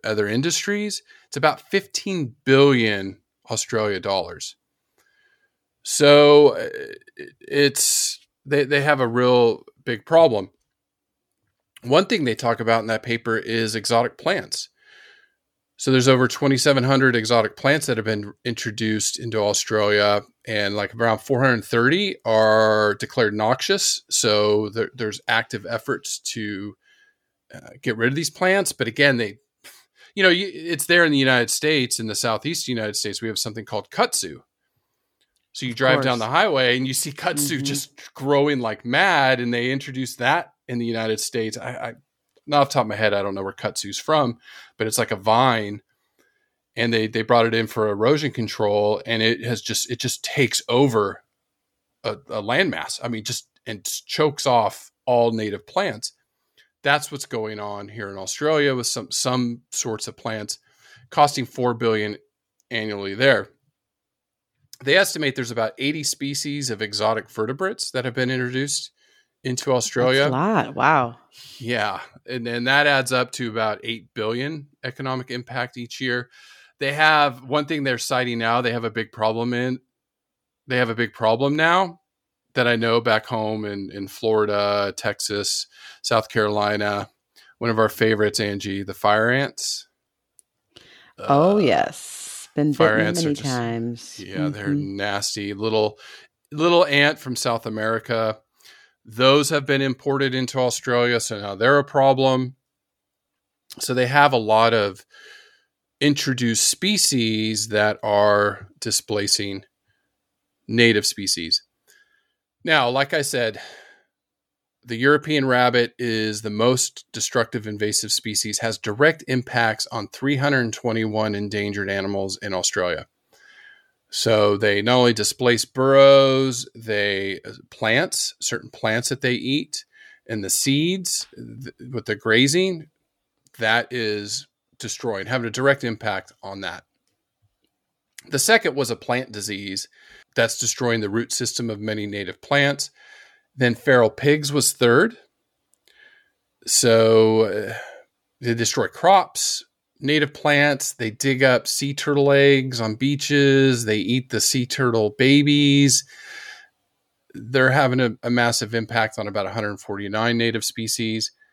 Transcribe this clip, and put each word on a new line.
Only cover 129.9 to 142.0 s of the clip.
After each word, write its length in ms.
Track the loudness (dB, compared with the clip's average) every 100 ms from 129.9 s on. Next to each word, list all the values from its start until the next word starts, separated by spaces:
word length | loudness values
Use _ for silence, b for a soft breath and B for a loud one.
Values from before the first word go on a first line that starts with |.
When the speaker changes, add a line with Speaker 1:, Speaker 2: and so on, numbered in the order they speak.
| b b b -10
Speaker 1:
and 160 | -8
the 40 | -4
seeds 760 | -2 0 0 0 -2 -4 -8 -8 -16
th-, 380 | -18 -16 -18 -18 -10
what 160 | -10 -6
they're 80 |
grazing, 720 | -6 2 4 4 2 -2 -4 -12 _ _ _ _ _ _ -6
that 300 | 0 0 0
is 540 | -4 -4 -4 -6 -10 -12 _ _ -14
destroying, 480 | -12 -8 -6 -6 -4
having 220 | -4 -4
a 20 |
direct 320 | -2 0 0
impact 500 | -2 -6 -4 -6 -8 _
on 200 | -14 -10
that. 240 | -10 -12 _ _ _ _ _ _ _ _ _ _ _ _ _ -20 -6
The 100 | -2
second 380 | 4 4 2 -2
was 160 | -4
a 40 | -4
plant 360 | -4 -4 -4
disease 560 | -10 -10 -10 -8 -10 -10 b b b b 0
that's 200 | 0 0
destroying 420 | -4 -2 -2 -2
the 100 | -2
root 220 | -4 -4
system 360 | -6 -6 -6 -6
of 120 | -6
many 260 | -6 -6